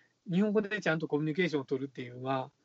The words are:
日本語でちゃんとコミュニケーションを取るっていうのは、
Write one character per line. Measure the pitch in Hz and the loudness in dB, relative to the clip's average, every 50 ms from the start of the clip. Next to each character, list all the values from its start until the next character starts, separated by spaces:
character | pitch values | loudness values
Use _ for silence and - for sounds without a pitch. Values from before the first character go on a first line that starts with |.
| _ _ _ _ - 226 | _ _ _ _ -8 0
日 | 165 180 208 | 2 2 4
本 | 214 202 | 4 4
語 | 214 | 2
で | 208 196 214 202 | 0 0 -2 -2
ち | 165 180 | 0 0
ゃ | 160 | 0
ん | 160 | 0
と | 156 | 0
コ | - 151 147 | 0 0 0
ミ | 156 | 0
ュ | 156 | 0
ニ | 151 | 0
ケ | 165 180 | 2 0
ー | 165 | 2
シ | 143 | 2
ョ | 143 | 0
ン | 131 | -2
を | |
取 | - 143 127 135 | 0 -2 -2 -2
る | 135 | -4
っ | |
て | - - 127 | -8 -8 -12
い | 123 | -10
う | 123 123 | -10 -8
の | 127 | -4
は、 | 131 135 131 127 139 _ _ _ | -2 -2 -2 -2 -6 _ _ _